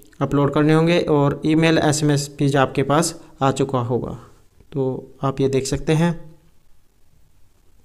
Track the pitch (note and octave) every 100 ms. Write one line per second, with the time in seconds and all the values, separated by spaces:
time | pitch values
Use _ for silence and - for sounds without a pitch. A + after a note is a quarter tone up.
0 | - - C#3+ D3 C#3+ D3+ D3+ D#3 E3 F3
1 | - D3 C#3+ C#3+ D#3 D#3+ E3 D#3+ D3+ D3
2 | D3 D3 D3 - C#3+ C#3 C3 - C3+ D3
3 | E3+ - - - C3+ C3+ C3+ B2+ A#2+ A#2+
4 | - - - - - _ - C#3 C3 B2
5 | - - C3+ C3+ C3+ C3 C3 C#3 - D#3
6 | E3+ E3 - - _ - - - _ _
7 | - _ _ _ - _ _ -